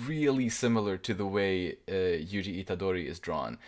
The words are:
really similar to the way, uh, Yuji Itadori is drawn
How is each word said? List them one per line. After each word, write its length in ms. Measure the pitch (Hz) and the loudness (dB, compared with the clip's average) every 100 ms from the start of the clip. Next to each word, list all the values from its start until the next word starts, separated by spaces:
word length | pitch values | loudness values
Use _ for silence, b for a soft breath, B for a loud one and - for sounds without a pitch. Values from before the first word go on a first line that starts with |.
| 127 | -4
really 420 | 156 143 135 117 | 2 4 4 2
similar 480 | - 120 113 104 95 | 2 2 4 2 -2
to 160 | - | -2
the 120 | 101 98 | -2 0
way, 480 | 101 98 92 87 - - | 2 2 2 0 -6 -4
uh, 20 | 95 92 82 85 | 0 2 0 -2
Yuji 320 | 101 95 90 | -4 -4 -6
Itadori 420 | 95 90 95 90 69 | -4 -2 0 0 -2
is 120 | 82 | -8
drawn 380 | 85 78 58 60 | -4 -4 -4 -8